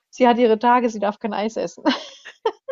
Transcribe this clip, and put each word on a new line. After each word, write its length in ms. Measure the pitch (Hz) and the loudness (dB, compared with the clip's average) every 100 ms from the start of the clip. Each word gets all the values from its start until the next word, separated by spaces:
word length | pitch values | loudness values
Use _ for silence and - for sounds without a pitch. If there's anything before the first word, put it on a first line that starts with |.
| _ | _
sie 160 | - 247 | 2 2
hat 100 | 233 | 4
ihre 200 | 233 220 | 2 2
Tage, 300 | 240 247 233 | 2 2 0
sie 100 | 214 | -4
darf 200 | 208 202 | -6 -6
kein 140 | 214 | -8
Eis 240 | 208 220 214 | -6 -6 -6
essen.“ 260 | 175 - - | -8 -4 -4
<laughs> 760 | - - - - _ 440 - - | -4 -8 -20 -20 _ -8 -8 2